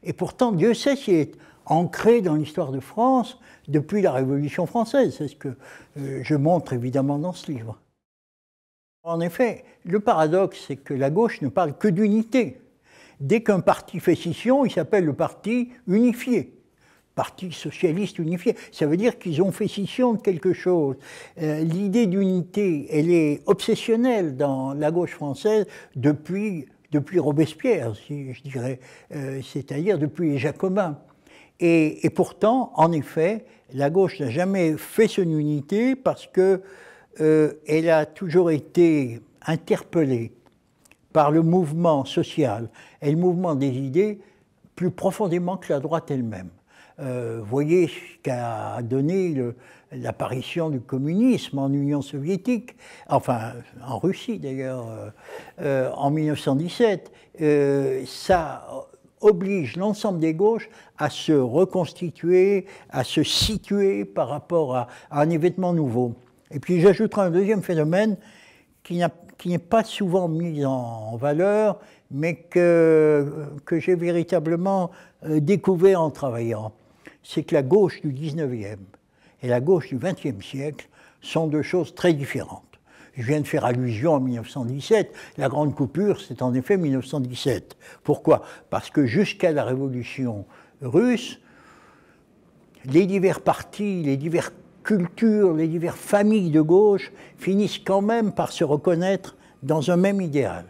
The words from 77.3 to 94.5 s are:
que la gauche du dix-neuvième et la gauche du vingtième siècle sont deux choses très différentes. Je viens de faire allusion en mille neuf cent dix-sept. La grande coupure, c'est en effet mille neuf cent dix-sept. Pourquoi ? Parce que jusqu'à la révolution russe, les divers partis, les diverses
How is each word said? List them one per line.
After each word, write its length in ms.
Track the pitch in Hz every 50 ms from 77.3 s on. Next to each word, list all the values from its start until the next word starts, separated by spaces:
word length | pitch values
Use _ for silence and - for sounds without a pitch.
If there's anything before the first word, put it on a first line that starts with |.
| - 170 151
que 120 | - 165
la 60 | 151
gauche 380 | 139 127 175 214 202 165 - -
du 140 | - 156 131
dix-neuvième 640 | 131 156 160 143 165 156 135 123 113 104 101 110 101 98 95 - _ _ _ _ _ _ _ _ _ -
et 60 | 123
la 100 | 120 123
gauche 300 | 127 151 190 123 - -
du 80 | 143 123
vingtième 440 | 110 185 180 - - 156 117 98
siècle 460 | 95 - - 135 139 151 147 - - _ _ _ - - _ _
sont 280 | _ - - 165 165 156
deux 140 | 147 151
choses 320 | 139 - - 180 160 - -
très 200 | - - 180 165
différentes. 640 | 139 139 120 - 127 85 - - - _ _ _ _ _ _ _ - - - _
Je 80 | - 117
viens 180 | 110 151 151
de 40 | 143
faire 200 | 139 - 151 -
allusion 480 | 123 123 123 127 123 113 104 123 170 156
en 80 | 139
mille 140 | 131 131 123
neuf 120 | 117 107 -
cent 160 | - 143 123
dix-sept. 480 | 117 131 143 139 - 220 214 185 - - - - - - -
La 120 | 143 135
grande 260 | 139 151 151 143 131
coupure, 460 | - 143 117 - 160 202 208 180 -
c'est 200 | - - 127 117
en 120 | 127 127 123
effet 240 | 131 127 - 208 196
mille 160 | 175 147 135
neuf 120 | 131 123
cent 140 | - - 151
dix-sept. 560 | 127 123 120 - - 143 120 90 - - - _ - - - - _
Pourquoi ? 380 | - 147 - - - 151 113 - - - - - _
Parce 200 | - 110 - -
que 160 | - 156 143
jusqu'à 460 | 123 107 175 208 - - - - 175
la 140 | 156 147 123
révolution 800 | 113 127 131 139 135 127 123 117 - - - 131 123 110 101 98 _ - - - _ _ _
russe, 600 | 139 123 113 170 233 247 247 - - - - - _ _ _ _ _ - - - _ - _ _ _ _ _ _ _ _ _ _ _ _ _ _ _ _ _ - -
les 200 | 135 131 160 202
divers 360 | 180 190 196 175 190 160 -
partis, 640 | - - - - - - - - 208 208 196 180 160
les 120 | 143 135
diverses 380 | 135 143 170 160 175 - -